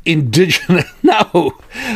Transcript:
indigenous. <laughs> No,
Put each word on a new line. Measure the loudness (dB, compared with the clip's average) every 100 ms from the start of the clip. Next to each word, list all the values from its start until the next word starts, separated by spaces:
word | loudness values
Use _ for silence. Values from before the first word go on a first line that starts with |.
indigenous. | -4 -2 0 0 2 0 0 0 -2
<laughs> | -2
No, | 0 2 0 0 -2 -4 -16 -14 -8